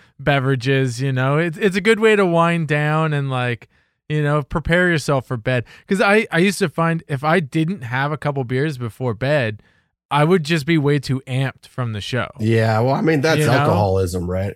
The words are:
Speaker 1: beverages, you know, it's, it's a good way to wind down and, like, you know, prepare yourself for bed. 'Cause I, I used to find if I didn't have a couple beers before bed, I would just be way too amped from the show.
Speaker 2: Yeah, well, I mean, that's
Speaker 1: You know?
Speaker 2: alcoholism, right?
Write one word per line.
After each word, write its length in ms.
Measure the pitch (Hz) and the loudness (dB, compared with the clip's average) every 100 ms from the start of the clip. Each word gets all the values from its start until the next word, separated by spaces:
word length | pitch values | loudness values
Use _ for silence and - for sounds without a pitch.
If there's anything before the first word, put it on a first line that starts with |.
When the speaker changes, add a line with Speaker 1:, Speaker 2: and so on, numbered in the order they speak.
| _ - | _ -6
Speaker 1:
beverages, 800 | 139 139 131 135 123 135 135 117 | -2 0 0 -2 0 0 0 -2
you 120 | 139 | -4
know, 260 | 131 131 143 | -2 0 0
it's, 200 | 170 160 | -2 -2
it's 180 | 214 185 | -2 0
a 40 | |
good 180 | 190 226 | 2 2
way 140 | 220 | 4
to 100 | 214 | 4
wind 440 | 190 170 170 170 151 | 2 2 2 0 0
down 440 | 147 151 156 160 | 0 0 0 0
and, 180 | 147 139 | -2 -2
like, 380 | 131 123 120 - _ _ _ - | -4 -4 -6 -10 _ _ _ -6
you 140 | 151 | -2
know, 200 | 147 151 | 0 0
prepare 440 | 139 170 - 170 180 | -2 -4 0 2 2
yourself 380 | 165 - 139 - | 0 0 -2 -2
for 100 | 127 | -6
bed. 280 | 120 127 113 - - | -2 -2 -4 -14 -4
'Cause 120 | 196 | 0
I, 260 | 214 214 226 | 4 2 2
I 80 | 165 | 0
used 220 | 190 185 | 0 0
to 80 | 185 | -2
find 340 | - 165 165 - | 0 -2 -2 -4
if 160 | 139 | -4
I 160 | 151 175 | 0 0
didn't 420 | 143 160 160 196 | 0 -2 -2 -4
have 300 | 117 127 143 | -6 -4 -4
a 40 | 151 | -4
couple 280 | 147 139 | -4 -4
beers 340 | 120 127 156 135 | -4 -2 -2 -4
before 360 | 120 - 127 | -10 -6 -6
bed, 460 | 107 127 151 113 107 - _ _ _ _ | -2 0 0 0 -4 -14 _ _ _ _
I 120 | 143 | 0
would 220 | 151 190 | 4 2
just 220 | 147 170 135 | 2 -2 2
be 120 | 165 | 2
way 220 | 143 147 | 2 0
too 200 | - 131 - | 0 -4 -4
amped 400 | 127 135 - - | -4 -4 -6 -14
from 280 | - 120 | -8 -6
the 60 | 107 | -6
show. 280 | - 123 - - | -6 -4 -6 -2
Speaker 2:
Yeah, 400 | 110 113 110 110 | 2 2 2 2
well, 140 | 123 | 2
I 60 | 147 | 2
mean, 220 | 160 160 | 2 2
that's 180 | 156 156 | 2 2
Speaker 1:
You 60 | 147 | 2
know? 60 | |
Speaker 2:
alcoholism, 760 | 135 147 - 101 95 92 92 87 | 2 2 2 2 2 0 -2 -4
right? 220 | 92 98 | -4 -4